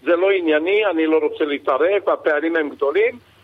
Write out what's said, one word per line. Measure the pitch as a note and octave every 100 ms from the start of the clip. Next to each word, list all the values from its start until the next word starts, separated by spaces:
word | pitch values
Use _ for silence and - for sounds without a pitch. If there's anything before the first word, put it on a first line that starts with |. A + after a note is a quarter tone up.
זה | D#3 E3+
לא | F#3+
ענייני, | F#3+ E3 D3+ E3+ G#3 G#3
אני | D#3+ D#3
לא | D#3
רוצה | D3 D3+
להתערב, | D3+ C#3 - C3 E3+ G3+ F#3
הפערים | D3 E3 D3 E3 E3
הם | D3
גדולים, | - C#3 F3 A#3 B3 - _